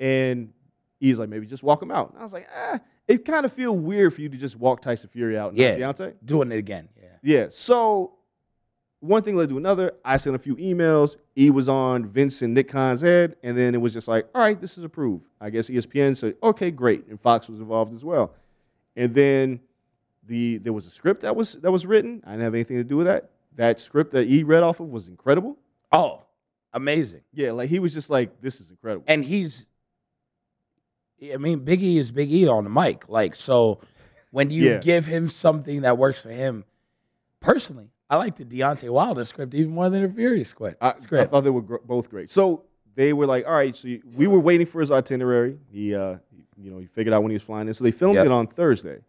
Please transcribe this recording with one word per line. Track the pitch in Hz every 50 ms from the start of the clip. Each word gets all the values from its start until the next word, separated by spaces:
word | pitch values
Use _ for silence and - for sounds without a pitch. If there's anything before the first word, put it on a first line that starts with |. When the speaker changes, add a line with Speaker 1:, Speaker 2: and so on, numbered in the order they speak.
Speaker 1:
And | 131 135 131 131 131 127 127 123 117 110 - _ _ _ _ _ _ _ _ _
he's | 139 135 127 113
like, | 113 107
"Maybe | 107 107 107
just | 107 135 135 -
walk | 143 147 151 185
him | 170
out." | - 180 113 -
And | - -
I | 226
was | 214 190
like, | 175 - - -
"Ah, | - - - - 240 - _ _ _ _ -
it | 240 247 247
kinda | - 320 311 285 247
feel | - 254 254 240 214
weird | 180 151 160 202 202 196 165 -
for | -
you | 151 151
to | 135
just | 123 135 131 113
walk | 113 120 131 127 123 -
Tyson | 135 120 107 - 101
Fury | _ 120 120 113 110 107
out, | 104 98 98
not | 110
Speaker 2:
Yeah. | 127 123 98 -
Speaker 1:
Deontay." | 127 139 139 - 185 - - _ 113
Speaker 2:
Doing | 117 147 156 135 120 113
it | 110
again. | 107 98 101 87 80 - _ _
Yeah. | - - 90 _ -
Speaker 1:
Yeah. | 143 151 131 107 76
So | - - - - 240 240 233 220 214 196 180 185 - _ _ _ _ _ _ _ _ _ _ _ _ _ _ _ _ _
one | - 156 202 220 214
thing | 214 202
led | 180 165 143
to | 131 135
another. | 160 190 202 185 185 180 - _ -
I | 127 135
sent | 135 - 143 131
a | 127
few | - 143 127
emails. | 107 175 190 180 175 170 160 156 151 147 147 - - _ _ _
E | 135 139 147
was | 139 139 127 131
on | 135 135 131 127 127 123 113
Vince | 104 98 131 139 139 131 - 127
and | 117 117
Nick | 135 131 -
Khan's | - 135 131 131 123 120 160
head, | 175 175 175 175 165 156 - -
and | 123 120
then | 123 127 123 120
it | 120
was | 117 120 107
just | 113 113 -
like, | 113 113 110 - -
"All | 247
right, | 226 214 214 180
this | 180 180 - 180
is | 170
approved." | 156 - 165 147 120 98 85 - _ _ _
I | 107 107
guess | 107 113 110 -
E | 127
S | 120 117
P | 120 - 143
N | 139 139 135
said, | - - 110 - - -
"Okay, | 226 214 - 202 180
great." | 160 131 123 120 104 - -
And | - 107 104
Fox | - 120 117 113 - -
was | 110 107
involved | 110 107 110 113 110 107 117
as | 113 131
well. | 160 175 143 110 87 - _ _ _ _ _ _ _ _ _ _ _ _
And | 120 123 120 117
then | 139 139 139 139 135 135 131 127 120 - _ _ _ _ _ _ _ _ _ _ _ _
the, | 107 117 117 120 120 113 107
there | 95 117 110
was | 107 90
a | 87
script | - - - 175 196 -
that | - 214 233
was, | 220 226 - - -
that | 156 180
was | 190 180 165
written. | 180 220 214 - 233 240 220 -
I | 95
didn't | 104 110 117
have | 113 110
anything | 117 117 - 131 120
to | 120
do | 120 139
with | 147 175
that. | 175 - - - _ _ _ _ _ _
That | - 117 117 120 -
script | - - - 147 156 147 -
that | 131 117
E | 117 135 151 156
read | 147 156 165 175
off | 165 165 -
of | 170 156
was | 127 113 90 87
incredible. | 90 - _ 127 143 175 190 254 285 - _ _ _ _ _ _ -
Speaker 2:
Oh, | 160 170 131 82 - _ _ _ _ _ _ _ _ _ _ -
amazing. | 123 135 143 151 165 151 104 85 - _ _ _
Speaker 1:
Yeah, | 127 139 123 113
like, | 120 123 139
he | 170 190
was | 185 170 147
just | 156 143 -
like, | 147 131 123 98 - _
"This | 123 135 127 -
is | 95 80
incredible." | 90 _ - 110 107 87 71
Speaker 2:
And | - 156 151 139
he's, | 135 185 208 185 156 127 - - _ _ _ _ _ _ _ _ _ _ _ _ _ _ _ _ _ _ _ _ _ _ _ _ _ _ _ _ _ _ _ -
I | 143 135
mean, | 135 143 165 170 147
Big | 131 143 175 185 196
E | 185 175 160
is | 139 117
Big | 120 139 147 139 151
E | 185 185 147
on | 120 107 101
the | 101
mic. | 107 139 180 135 - - - -
Like, | 107 113 107 87 78
so | - - - 131 123 117 110 101 - - _ _ _ _ _ _ _ _ _
when | - 135 139 143
you | 151 160 135 127
Speaker 1:
Yeah. | 117 98
Speaker 2:
give | 131 165 170 170 156
him | 160 165 165 165 160
something | - - - 165 156 151 135 151 143 143 135
that | 123 123 120
works | 131 139 135 - -
for | 113
him, | 117 120 131 135 120 107 98 _ _ _ _ _ _ _ _ _ _ _ _ _ _ _
personally, | - - - 285 - - 143 120 104 113 _ _ _ -
I | 139
like | 160 214 - -
the | - 139
Deontay | 117 120 127 131 139 147 131 - 120
Wilder | 120 135 180 240 220 123 120
script | - - - 139 127 127
even | 143 160 156 160
more | 170 180 185
than | 185 196 196
the | 185
Fury | 190 233 226 254 240 196 123
script. | - - - 110 98 82 -
Speaker 1:
I, | 120 127 120
I | -
Speaker 2:
script. | 131 107 156 139 117 -
Speaker 1:
thought | 143 139 135
they | 139
were | 131 120 110
gr-, | 98 117 113 -
both | 117 123 123 120 -
great. | 107 98 82 -
So | - 190 190 185 170 151 - _ _ _ _ _ 101
they | 131 135 147 147
were | 147 147
like, | 135 131 127 120
"All | 151 165
right." | 151 139 135 120
So | - - 123 123 117 - 123 117
we | 127 151
were | 202 196 185
waiting | 151 170 175 170 170
for | 165 - 165
his | 151 139 143
itinerary. | 131 127 - 135 127 127 123 123 120 120 127 139 147 143 _
He, | 101 101 104 104 101
uh, | 98 95 95 92 90 - _ _ _ _ _ _ 104
you | 98 95
know, | 92 92
he | 92
figured | 90 _ 117 110 110 110
out | 107 104
when | 110
he | 110
was | 101 -
flying | - 107 107 107 110
in. | 113
So | - 123
they | 117
filmed | 113 - 175 190 202
Speaker 2:
Yep. | - -
Speaker 1:
it | 139 127
on | 120 117
Thursday. | 120 - - 175 156 123 - - 82 69 52 _